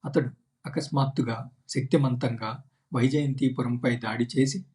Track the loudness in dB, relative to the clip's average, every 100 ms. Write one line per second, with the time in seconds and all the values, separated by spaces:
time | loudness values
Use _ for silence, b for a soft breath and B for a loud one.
0 | 0 0 0 -6 _ _ -8 -6 -2 0
1 | 0 2 -2 -2 -8 _ _ -4 2 4
2 | 4 2 -2 -2 -6 -8 -12 _ _ 0
3 | 2 2 0 2 0 0 -2 0 0 0
4 | -2 -2 -2 2 2 0 -10